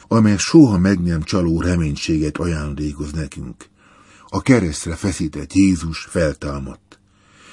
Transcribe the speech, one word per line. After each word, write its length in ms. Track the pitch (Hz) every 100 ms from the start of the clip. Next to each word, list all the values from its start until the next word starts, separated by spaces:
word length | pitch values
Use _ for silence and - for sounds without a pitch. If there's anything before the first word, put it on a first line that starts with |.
| -
amely 280 | 117 110 98
soha 400 | - 165 139 95
meg 240 | 92 95
nem 200 | 87 82
csaló 380 | 76 101 85 80
reménységet 800 | 80 87 78 71 - 80 76 73
ajándékoz 760 | 87 80 73 71 76 71 76
nekünk. 560 | 78 73 - 64 - - _ _ _ _ _ -
A 140 | 101
keresztre 520 | - 127 90 76 -
feszített 580 | 80 101 82 80 73 71
Jézus 540 | 95 98 87 80 80 -
feltámadt. 880 | 92 78 71 76 71 65 62 _ _ _ _ _ _ -